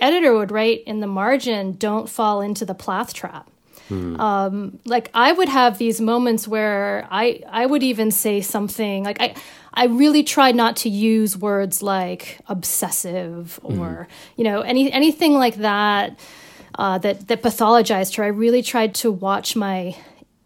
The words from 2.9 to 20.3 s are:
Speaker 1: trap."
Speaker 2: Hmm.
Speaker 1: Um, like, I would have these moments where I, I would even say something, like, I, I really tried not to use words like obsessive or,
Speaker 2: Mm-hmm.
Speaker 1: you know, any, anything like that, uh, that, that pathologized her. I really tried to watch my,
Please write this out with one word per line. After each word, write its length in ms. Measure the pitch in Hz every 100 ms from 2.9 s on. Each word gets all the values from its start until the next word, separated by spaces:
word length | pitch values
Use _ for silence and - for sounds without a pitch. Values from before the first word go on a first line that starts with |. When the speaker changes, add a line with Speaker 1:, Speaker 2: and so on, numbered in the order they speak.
| 190 -
Speaker 1:
trap." 360 | - - 160 - _ _ - -
Speaker 2:
Hmm. 320 | 95 127 82
Speaker 1:
Um, 600 | 214 202 196 202 196 - 233
like, 240 | 240 233
I 180 | 233 262
would 160 | 339 269
have 280 | 269 247 -
these 220 | 233 220
moments 480 | 220 240 247 226 214
where 600 | 220 214 202 202 202 -
I, 300 | 190 240 - -
I 160 | 208 254
would 180 | 294
even 260 | 262 220 220
say 280 | 214 214 202
something, 640 | 202 240 202 - 208 196
like, 160 | 202 202
I, 140 | 240 - - - -
I 120 | 233 247
really 360 | 240 294 294
tried 320 | 294 - 262 240
not 220 | 233 233
to 120 | 226
use 460 | 202 220 220 214 196
words 440 | 208 202 196 -
like 560 | 202 190 180 180 - - -
obsessive 1120 | 196 - - - - 180 185 170 170 170 -
or, 100 | -
Speaker 2:
Mm-hmm. 380 | 104 175 165 175 - - -
Speaker 1:
you 60 | 220
know, 160 | 202
any, 280 | - 254 269
anything 400 | 262 311 302 320
like 220 | 285 247 214
that, 600 | 214 202 208 202 202 - - - - - - -
uh, 240 | 196 185
that, 280 | 202 196 -
that 140 | 233
pathologized 720 | 233 226 220 240 220 190 190 -
her. 80 |
I 40 | 208
really 340 | 208 233 247
tried 340 | 240 247 220 -
to 160 | 226
watch 460 | 185 190 202 - 226
my, 400 | 196 190 180 175 - - _